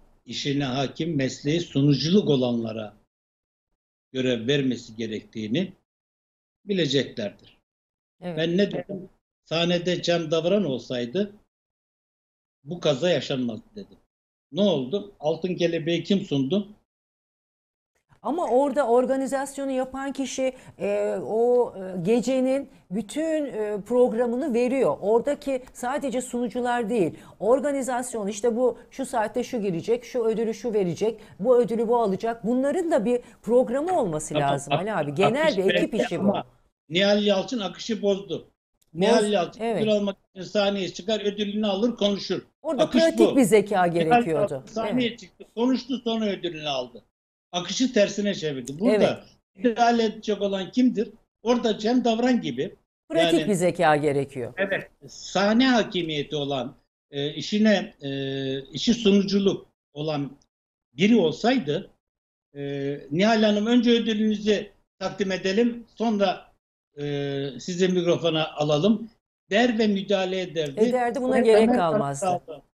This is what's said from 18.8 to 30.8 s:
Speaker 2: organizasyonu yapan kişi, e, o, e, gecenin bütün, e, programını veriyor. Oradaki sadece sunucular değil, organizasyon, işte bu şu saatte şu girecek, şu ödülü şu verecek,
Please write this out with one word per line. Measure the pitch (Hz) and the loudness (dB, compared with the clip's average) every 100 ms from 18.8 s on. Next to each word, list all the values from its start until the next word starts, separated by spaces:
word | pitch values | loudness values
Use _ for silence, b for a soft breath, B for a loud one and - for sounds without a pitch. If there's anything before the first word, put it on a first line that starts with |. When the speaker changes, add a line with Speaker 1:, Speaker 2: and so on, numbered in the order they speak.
| 240 | 4
Speaker 2:
organizasyonu | 240 247 269 262 269 269 - 277 | 4 4 0 -2 -4 -4 -6 -4
yapan | 262 254 254 277 | -4 -4 -6 -8
kişi, | 269 254 - 262 254 B - | -6 -6 -2 -4 -4 B -8
e, | 190 208 208 202 - | -4 -2 -2 -4 -4
o, | 220 240 247 240 190 | 0 2 2 2 -4
e, | 190 185 | -10 -6
gecenin | 170 240 226 262 254 269 285 b b | 0 2 2 0 0 -2 -4 b b
bütün, | 185 220 277 320 311 | -8 -8 -6 -2 -2
e, | 285 202 214 208 202 | -4 -6 -6 -6 -2
programını | 247 247 220 240 240 302 | 2 2 2 -2 -2 -2
veriyor. | 233 247 269 185 - | 0 0 2 0 0
Oradaki | 196 226 285 285 277 254 254 | 2 2 2 -4 -4 -6 -6
sadece | - 240 285 277 247 | -10 -6 -4 -4 -4
sunucular | 247 240 240 247 240 240 214 | -4 -4 -4 -4 -2 -2 -2
değil, | 240 160 - B B | 0 0 -2 B B
organizasyon, | 190 269 285 277 247 247 247 233 196 | 2 2 2 -4 -4 -6 -6 -6 -6
işte | 214 240 226 | -2 -2 0
bu | 254 - B | 0 -2 B
şu | - 262 | -12 -6
saatte | 240 214 247 | -4 -2 -4
şu | 233 247 | -4 -4
girecek, | 196 165 202 247 | -4 -4 -2 -4
şu | - 254 | -4 -2
ödülü | 226 220 226 | -2 0 -2
şu | 214 240 | -4 -4
verecek, | 208 | -2